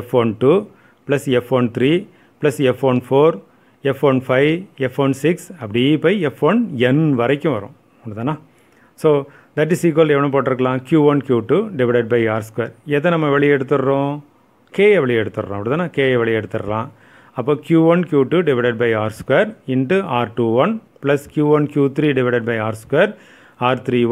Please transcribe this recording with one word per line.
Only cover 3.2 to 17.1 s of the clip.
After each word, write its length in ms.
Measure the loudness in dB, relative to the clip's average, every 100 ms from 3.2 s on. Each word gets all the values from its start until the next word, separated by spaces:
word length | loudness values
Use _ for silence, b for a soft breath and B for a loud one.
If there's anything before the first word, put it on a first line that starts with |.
| 2 2 -8 b b b
எஃப் 200 | -6 0 0
ஒன் 100 | 0 0
ஃபைவ், 240 | 0 2 -2 -6 -6
எஃப் 220 | -6 -2
ஒன் 120 | -2 0
சிக்ஸ் 260 | -2 -2 -8
அப்படி 300 | -14 -6 0 0 2
போய் 240 | 0 0
எஃப் 240 | -4 -2 0
ஒன் 100 | 0 -2 0 2
என் 140 | 2 2
வரைக்கும் 420 | 2 0 0 -2 -4
வரும், 180 | -8 -18 _ _
அப்படிதானா? 380 | -14 -8 -6 -8 -12 b b b b b
So, 100 | 0 2 -2 B B -4
that 140 | -2
is 60 | 0 0
equal 200 | 2 2
எவ்வளோ 160 | 2 2
போட்டிருக்கலாம்? 440 | 0 0 0 0 -2 0
Q 100 | 2 4
one 120 | 2 0
Q 120 | -2 0
two 100 | -2 -2 -2
divided 300 | 0 0 0
by 80 | 0 0
R 140 | -2 -6
square. 200 | -8 -8 -8 -4
எதை 240 | -2 0
நம்ம 160 | 0 0
வெளியே 240 | 2 2 2
எடுத்துடுறோம்? 560 | 0 -2 0 0 -2 -6 -14 _ _ _ _
K-யை 260 | 0 2 4
வெளியே 160 | 2 0
எடுத்துடுறோம், 360 | -2 -6 -8 -6
அப்படிதானா? 280 | -4 -4 -4
K-யை 260 | -2 0 2
வெளியே 220 | 0 -2
எடுத்துடுறோம். 460 | -4 -8 -6 -6 -6 -12 b